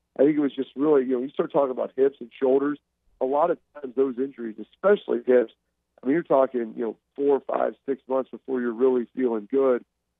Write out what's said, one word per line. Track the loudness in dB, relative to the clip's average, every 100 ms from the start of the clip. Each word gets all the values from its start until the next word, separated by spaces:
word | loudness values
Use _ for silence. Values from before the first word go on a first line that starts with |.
| _ 2
I |
think | 2 2
it |
was | -2
just | -4 -8
really, | -4 2 2
you | 2
know, | -2
you | -4
start | -6 -2
talking | 0 0
about | -2 -6 0
hips | 0 0
and | -12 -4
shoulders, | 2 2 2 -4 _ _ _ -6
a | -2
lot | 0 0
of | -2 _
times | -18 -6
those | -2 0 -2
injuries, | -6 -8 -12 -12
especially | -16 _ 0 0 0 -4 2
hips, | 4 2 _ _ _ _ _
I | -2
mean, |
you're | -2
talking, | 2 2 2 -2 -6 -6
you |
know, | -8 -8 _
four, | -4 0 0
five, | 0 -4 -4 -4 -8
six | -8 -4
months | -4 -4
before | -10 -8 -6
you're | -4
really | 0 2 2 -2
feeling | -4 -2 -2 -2
good. | 0 2 0 -4 _ _ _